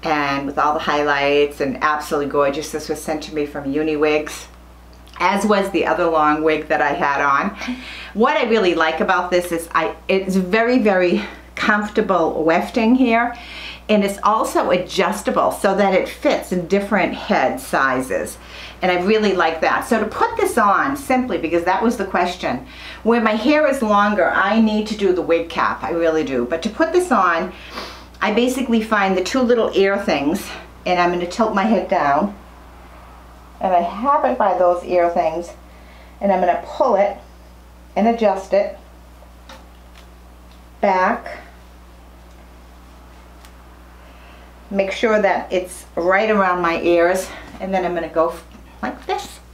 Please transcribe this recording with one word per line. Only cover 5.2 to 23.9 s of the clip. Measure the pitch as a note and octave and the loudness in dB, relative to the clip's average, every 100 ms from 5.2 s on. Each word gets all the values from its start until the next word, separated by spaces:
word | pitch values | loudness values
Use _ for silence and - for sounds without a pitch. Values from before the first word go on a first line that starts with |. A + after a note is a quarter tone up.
| F3+ G3+ G#3 | 0 0 2
was | G3+ G3 | 2 2
the | E3 - | -2 0
other | D#3+ F3 | 0 2
long | D#3+ D3+ D3+ | 2 2 4
wig | D#3 D#3 - | 2 0 0
that | D3+ | 0
I | D3 | 0
had | C#3+ C#3+ C#3+ | 0 -2 0
on. | C#3+ C#3 F#3+ - - B3 - - - | 2 2 0 -6 -10 -10 -10 -16 -12
What | G3+ B3 D#4 | 0 2 2
I | B3 | 2
really | A3 F#3 | 2 2
like | E3 D#3+ D#3+ | 2 0 0
about | - F3+ F3+ | 0 0 2
this | F3+ F3 | 0 0
is | E3 E3+ | -6 -2
I, | - D#3 - - | -2 -2 -6 -2
it's | F#3+ F#3+ F#3+ | -2 2 0
very, | F3+ G#3+ A#3 B3+ | 2 2 4 4
very | G#3 F#3 F3 G3+ - - - | 4 4 2 0 -4 -12 -18
comfortable | - - G#3 G#3 - F#3+ F3+ D#3+ - D#3 | -6 0 0 0 -2 0 2 0 0 2
wefting | E3 G#3 - A3+ B3+ | 2 0 0 2 4
here, | B3 A3+ A#3+ - - - - - - | 4 2 0 -6 -14 -16 -16 -16 0
and | G#3+ | 2
it's | G3+ G3 | 2 0
also | G3 A#3 C4+ E4+ B3 | 0 0 0 0 2
adjustable | F3+ - - F3+ G#3 - G#3 A#2+ | 0 0 -2 -2 0 -2 0 0
so | - G#3 G3 | 0 0 2
that | G3 | 2
it | F#3+ - | 2 0
fits | - D4 G#3+ - | -2 0 0 -2
in | F3+ E3 | -4 0
different | G3 G3+ G3+ E3+ | -2 0 0 0
head | - - F3+ C#3+ C#3+ | -4 -2 0 0 -2
sizes. | - D#3+ C3+ C3 B2+ F2+ D#2 - - - - - | -4 0 0 0 -2 -4 -6 -10 -18 -18 -18 -4
And | F#3 | 0
I | F3 | 0
really | F#3 A3 G#3 | 2 2 2
like | F#3 E3 D#3+ | 2 0 0
that. | E3+ - - | 0 0 0
So | A3 | 0
to | G#3 | 0
put | - A4+ - | -2 -2 0
this | G4+ - | 0 2
on, | G#3 F#3 A#3+ C#4 | 2 2 0 -4
simply | - B3+ B3+ F3 | 0 0 0 -2
because | E3 E3+ | 0 0
that | E3+ - | 0 0
was | A3+ A#3 | 0 0
the | |
question, | F#3+ F#3+ F#3 - E3 B2+ - - - - | -2 -2 -2 -2 -4 -4 -8 -18 -18 -6
where | G#3+ A#3 | 0 2
my | A3 | 2
hair | A3 A#3+ D4+ D4+ | 0 2 4 2
is | C4+ | 0
longer, | G#3+ | 2